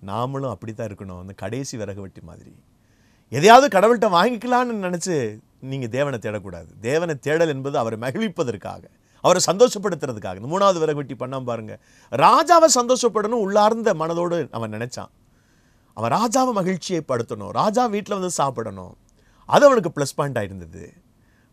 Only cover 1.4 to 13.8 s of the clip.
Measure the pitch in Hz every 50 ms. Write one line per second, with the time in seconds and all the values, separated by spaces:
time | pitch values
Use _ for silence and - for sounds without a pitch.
1.4 | 98 98 117 131 139 - - 117 104 98 98 101 98 95 - - - 82 80 -
2.4 | - - - _ _ _ _ _ _ _ _ _ _ _ _ _ _ _ 110 127
3.4 | 156 208 226 254 277 277 196 190 190 226 240 220 233 214 180 170 185 247 254 208
4.4 | 208 247 247 247 247 240 233 208 190 180 180 175 - 190 175 147 120 107 104 110
5.4 | - _ _ _ - 131 135 139 127 113 110 127 147 143 131 110 92 113 104 104
6.4 | 87 101 87 85 85 85 87 101 101 117 139 160 175 175 156 127 - 143 151 165
7.4 | 170 160 143 135 131 139 143 147 120 113 110 107 117 135 131 196 226 214 165 -
8.4 | 156 123 107 98 - 98 92 92 - - _ _ _ _ _ _ - 143 180 180
9.4 | - - 170 196 247 254 - 208 196 208 175 143 - 135 120 107 95 98 92 95
10.4 | 107 131 165 190 202 202 190 170 156 156 151 147 143 127 135 107 127 127 135 135
11.4 | 127 120 117 113 110 107 104 - _ _ _ _ _ _ - 120 151 185 233 277
12.4 | 320 302 349 330 320 320 - 247 240 240 254 247 - 233 - 220 208 214 240 240
13.4 | 202 190 196 208 208 214 226 226